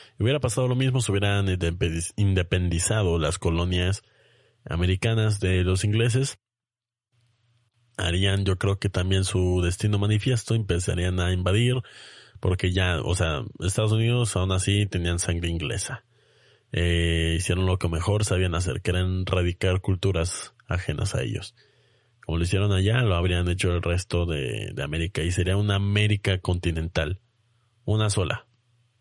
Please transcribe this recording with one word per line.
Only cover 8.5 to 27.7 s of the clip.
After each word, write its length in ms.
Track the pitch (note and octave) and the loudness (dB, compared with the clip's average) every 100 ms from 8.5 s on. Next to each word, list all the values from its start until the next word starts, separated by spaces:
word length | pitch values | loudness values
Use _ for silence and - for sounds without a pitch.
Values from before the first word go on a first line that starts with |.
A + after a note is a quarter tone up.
| F#2 | 0
creo 220 | G2+ G2 | 0 0
que 100 | G2+ | 0
también 340 | G#2+ F#2+ F#2+ | 0 0 0
su 380 | F#2+ F#2 F2+ F2+ | 0 0 2 2
destino 380 | F2 F2+ G#2 G#2 | 0 0 0 0
manifiesto, 560 | G2+ G#2+ C3 B2 - A2+ | 2 2 2 -2 0 -2
empezarían 640 | G#2+ E2+ F2+ F2 F2+ F2+ | 0 -2 0 -2 0 0
a 120 | F2+ | 0
invadir, 440 | F2+ F2+ G2+ A#2+ B2+ - - - - - - | 0 2 2 2 0 -6 -18 -20 -20 -20 -6
porque 340 | - F#2 F#2 | -2 0 0
ya, 260 | F2+ F#2 E2+ | 2 2 0
o 140 | A1 | 0
sea, 300 | F2 E2+ D2 A#1+ - | 0 0 -2 -6 -6
Estados 320 | F#2 - G#2+ | -4 0 2
Unidos 440 | A2 A2+ B2 A#2 F#2 | 2 2 0 0 0
aún 160 | F#2 | 0
así 360 | F#2+ G2 G2+ G2+ | 0 2 2 0
tenían 320 | F2+ F2 F2 | -2 -2 -2
sangre 300 | - E2+ E2+ | -2 -2 -2
inglesa. 540 | E2+ D2 F2+ - - - _ _ _ _ _ _ | -4 -4 -6 -6 -10 -14 _ _ _ _ _ _
Eh, 640 | - F2 E2+ E2+ E2 E2 E2+ | -2 0 2 2 2 0 0
hicieron 300 | - F2 F#2 | 0 0 0
lo 100 | F#2 | 0
que 100 | F2+ | 0
mejor 380 | E2 E2+ G#2 G#2+ | -2 0 0 0
sabían 300 | F#2 F#2 E2+ | 0 0 0
hacer, 260 | F2+ - | -2 -4
que 80 | - | -2
era 120 | F2+ | 0
erradicar 800 | F#2 F#2 F#2 F#2 F2+ F2 F#2+ F#2+ | 0 -2 0 0 0 0 0 0
culturas 760 | - F#2 G2 F2+ F#2 - - _ _ | 0 0 0 0 -2 -4 -12 _ _
ajenas 460 | F2+ - D2+ F#2+ | -4 -2 -2 -2
a 80 | - | -2
ellos. 320 | A2+ G#2+ - - _ _ _ _ _ _ - | -4 -6 -10 -18 _ _ _ _ _ _ -6
Como 140 | E2 | -2
lo 40 | F2 | 0
hicieron 260 | F#2+ G#2 | 0 2
allá, 320 | F#2 G2 A#2+ | 2 2 2
lo 120 | A#2 F2 | 2 2
habrían 320 | F2+ F2 F2 | 2 0 0
hecho 220 | F2 F#2 | 0 0
el 120 | F2 | 0
resto 420 | E2 E2+ - F2 E2+ | 0 -2 -2 -2 -2
de, 460 | D2+ B1+ A1 G1+ | -2 -4 -6 -8
de 100 | G1+ | -8
América, 380 | C#2+ D#2+ E2+ - | -6 -4 -4 -2
y 100 | D#2+ | -2
sería 240 | F#2 G2+ G2 | 0 2 2
una 200 | G#2 G2 | 2 0
América 640 | G2+ G2+ G#2 G2+ - F#2+ | 2 2 2 2 0 -2
continental, 840 | - F2 F2 D#2+ E2 E2+ D2+ F#2+ _ _ _ _ _ | 0 0 0 -2 -2 -2 -2 -4 _ _ _ _ _